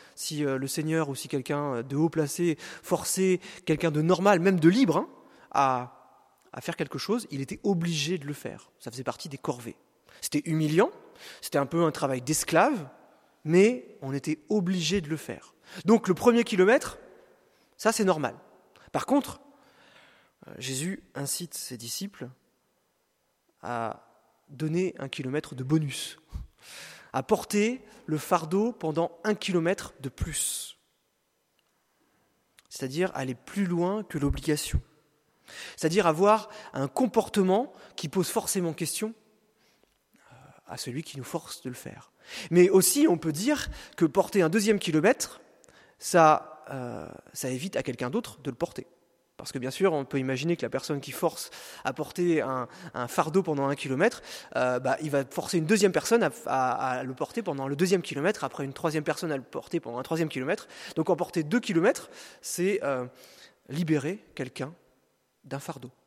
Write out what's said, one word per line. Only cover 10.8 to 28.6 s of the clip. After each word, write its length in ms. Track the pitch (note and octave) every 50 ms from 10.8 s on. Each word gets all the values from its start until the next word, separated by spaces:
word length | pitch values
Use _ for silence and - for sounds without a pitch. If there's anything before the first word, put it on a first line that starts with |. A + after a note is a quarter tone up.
| A3+ F#4 - - - - - - - - - -
c'était 160 | - - -
un 80 | C#3+ C#3
peu 200 | B2+ E3+ E3 E3+
un 60 | D#3
travail 300 | - - - C3+ C3 C3
d'esclave, 640 | B2 C3 D#3 - - - E3 D#3+ G3+ D4 D4 G3 C#3+ C3 - - - _ _ _ _ _ _ _ -
mais 520 | D3+ E3 F3+ G3+ A3+ B3+ B3 - - - - C#3+
on 100 | C3+ C3+
était 280 | C#3 - D3+ D#3 - - -
obligé 500 | G#3+ G#3+ F3+ F3 F#3+ F3+ D#3+ D3+ F#3+ G3+
de 80 | D#3 C#3+
le 80 | D#3+
faire. 380 | D3+ - - F#2 - - - _ _ _ - - F#3 -
Donc 200 | E3+ A3+ A3 -
le 60 | F#3+ F3
premier 320 | - - A#3+ A#3 A#3 A#3
kilomètre, 540 | - A3+ F3+ F#3 G3+ B3 D4+ - - - - - - - - - _ _ _ _ _ _ _ _ _ _ -
ça 140 | - G#3+ A3+
c'est 120 | - G#3
normal. 320 | F#3 F3 D#3 C#3+ A#2 - - - - _ _ _ _ _ - - - -
Par 140 | - -
contre, 340 | - C4 C#4+ - - - - - - - _ _ _ _ _ _ _ _ - - - _ _ _ _ _ _ - -
euh, 40 | - -
Jésus 440 | B2+ C3 C3+ C3 D3+ F3+ G3 - - _ -
incite 400 | C3+ C#3+ C#3 - - F3 E3 -
ses 240 | - - - B2+ A2
disciples 500 | A#2 A#2+ - - G3 G3+ - - B2+ C3 B2+ _ _ _ _ _ _ _ _ _ _ _ _ _ _ _ _ _ _ _ _ _ _ _ _ _ -
à 400 | G2 A#2+ A#2 A#2 A2 - - - _ _ _ _ _ _ _ _ _
donner 440 | D3 B2 D#3 D#3 D#3+ F3 F#3+ F3+ - -
un 100 | C#3 C3
kilomètre 460 | - - C3+ B2+ C3+ D3+ - - -
de 100 | B2 C3
bonus, 540 | C3 D#3 D#3+ D3+ C#3 - - - - - - _ _ - - - - _ _ - - - - - - - - - - -
à 80 | C3+ C3
porter 600 | - G#3+ - - - - G#3 G#3 A3+ B3+ C4 - - - - -
le 140 | - D#3 D3+
fardeau 540 | - - F#3 E3 D#3+ D#3 F3 G3